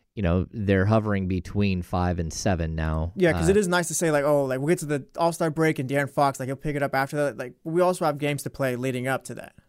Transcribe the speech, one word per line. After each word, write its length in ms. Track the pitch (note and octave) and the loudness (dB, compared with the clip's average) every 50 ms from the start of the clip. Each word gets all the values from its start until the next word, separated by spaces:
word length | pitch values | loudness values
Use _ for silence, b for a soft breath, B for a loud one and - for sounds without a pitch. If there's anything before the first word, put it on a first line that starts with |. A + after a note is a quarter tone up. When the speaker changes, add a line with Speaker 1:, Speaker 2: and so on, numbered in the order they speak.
| b b _ | b b _
Speaker 1:
you 80 | A#2 | -2
know, 240 | G2 E2+ E2+ F#2 E2+ - | 0 2 2 2 0 -2
they're 340 | - A#2 G2+ G2 G2 F#2+ F#2+ | -6 -4 0 2 4 4 4
hovering 420 | G#2 A2+ A2 G#2+ G#2+ G2+ G2 F#2 | 4 4 4 2 2 -2 -2 0
between 540 | F2+ F#2 F2+ - - - G#2 G2+ G2 F#2 F2+ | -2 -2 -4 -4 -4 -2 0 0 2 0 -2
five 380 | E2+ - - F2+ F2+ F2+ F2 E2+ | -4 -2 -2 0 0 0 0 0
and 120 | E2 D#2+ | -4 -4
seven 440 | - - - G#2+ F#2 E2 E2 D#2+ D#2+ | -6 -2 0 0 0 2 0 -2 -2
now. 380 | D#2+ D#2 D#2+ D#2 D#2+ D#2+ E2+ - | -2 -2 0 0 0 -2 -4 0
Speaker 2:
Yeah, 180 | F#3+ F3+ D#3+ - | 2 2 2 2
'cause 140 | E3+ D#3+ | 4 2
Speaker 1:
Uh, 40 | E3+ | 4
Speaker 2:
it 60 | G3 | 4
is 100 | G#3+ G3+ | 4 2
nice 200 | F3 F3+ F3+ F3 | 2 0 0 0
to 80 | - D#3 | -2 -2
say, 160 | - F3+ D#3+ | -2 0 2
like, 120 | D3+ C#3+ C#3 | 2 2 2
"Oh, 220 | D3+ D3 C#3+ C#3 | 2 2 2 2
like, 140 | C3 B2+ C3 | 0 -2 -2
we'll 100 | C#3+ D3+ | 0 0
get 100 | F3+ F3+ | 0 0
to 60 | D#3 | 0
the 200 | D3 D3+ C#3 - - - | -4 -4 -4 -4 -8 -2
All-Star 320 | - E3+ E3+ E3 - E3+ D#3+ | 0 0 0 2 0 -2 -2
break 300 | C#3+ D#3+ D#3+ D#3+ D#3 - | 0 2 0 2 0 0
and 100 | C3 B2 | -4 -2
De'Aaron 200 | C#3 C#3+ C#3+ C3+ | 0 -2 -2 0
Fox, 300 | - D#3 C#3+ C#3 C3+ - | 0 2 2 2 2 -2
like, 80 | C3 | -6
he'll 80 | B2+ C#3 | -6 -6
pick 200 | C3+ - D#3 C#3+ | -6 -6 -4 -2
it 80 | C#3+ C#3 | -2 -2
up 100 | C3 - | 0 0
after 240 | C3+ C#3 C#3 D3+ | 0 0 0 -2
that." 200 | D3 D3 C#3 G#2+ | -2 -2 -2 -2
Like, 180 | A#2+ B2+ B2 - _ _ | -6 -10 -12 -12 _ _
we 180 | E3 D#3+ F3 | -2 0 2
also 240 | F3+ F3+ F#3 F3 F3 | 2 2 2 2 0
have 140 | D3+ D3 C#3 | -2 0 0
games 240 | D3 C#3+ D3 C#3 - | -2 -2 -2 -4 -6
to 80 | - | -8
play 240 | - - C3+ C3 B2 | -6 -2 -2 -2 -2
leading 320 | A#2+ B2+ C3 B2 B2 B2 | -2 -2 -2 -2 -2 -2
up 160 | C3 C3 C3+ - | -2 -2 -2 -4
to 100 | - A#2+ | -10 -14
that. 200 | A2 - - _ - _ | -14 -14 -16 _ -20 _